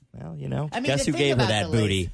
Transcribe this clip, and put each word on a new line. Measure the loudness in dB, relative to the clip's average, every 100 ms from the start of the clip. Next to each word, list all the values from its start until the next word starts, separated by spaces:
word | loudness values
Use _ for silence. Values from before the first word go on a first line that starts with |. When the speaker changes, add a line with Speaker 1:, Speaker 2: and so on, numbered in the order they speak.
| _
Speaker 1:
Well, | -16 -12 -10
you | -4
know, | -4 -2
Speaker 2:
I | -2
mean, | 0
Speaker 1:
guess | 0 0
Speaker 2:
the |
Speaker 1:
who | 2
Speaker 2:
thing | 2
Speaker 1:
gave | 4
her |
Speaker 2:
about | 2
Speaker 1:
that | 2
Speaker 2:
the | 2
lace | 2
Speaker 1:
booty? | 2 0 -2